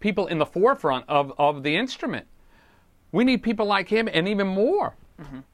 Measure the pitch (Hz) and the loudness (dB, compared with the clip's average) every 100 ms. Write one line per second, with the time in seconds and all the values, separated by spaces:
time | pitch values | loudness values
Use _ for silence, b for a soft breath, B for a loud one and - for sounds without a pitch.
0 | 208 208 180 165 151 175 220 277 151 127 | -2 -2 -2 -2 -2 2 2 2 0 -2
1 | - 147 139 127 147 147 139 160 262 - | 0 0 0 2 0 2 0 0 -2 -6
2 | 311 139 - - b b b b b _ | -6 -6 -10 -20 b b b b b _
3 | _ 170 254 247 226 226 208 202 185 214 | _ 2 2 2 0 -2 0 0 2 0
4 | 226 160 180 208 196 190 233 403 - - | 0 0 0 0 0 0 2 0 -2 -8
5 | - - 147 131 - | -20 -20 -18 -16 -18